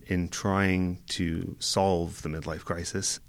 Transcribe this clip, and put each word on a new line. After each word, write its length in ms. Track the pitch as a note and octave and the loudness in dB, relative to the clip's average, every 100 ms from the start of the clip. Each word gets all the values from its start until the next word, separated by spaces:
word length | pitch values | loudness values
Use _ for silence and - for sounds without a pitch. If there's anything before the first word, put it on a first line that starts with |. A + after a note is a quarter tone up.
| - | 0
in 220 | F2+ F2 | 0 0
trying 720 | - G2+ G2 G2 F#2 F2+ F2+ - | 0 2 4 4 4 2 -2 -6
to 480 | - E2+ E2 E2+ D#2+ | -2 0 0 -4 -4
solve 640 | - G#2+ F#2+ F2 E2+ - | -2 2 4 4 0 -4
the 60 | E2 | -6
midlife 360 | D#2+ D#2+ D#2+ | -6 -6 -8
crisis 540 | - E2+ E2+ F#2+ - - | -6 -6 -4 -4 -4 -6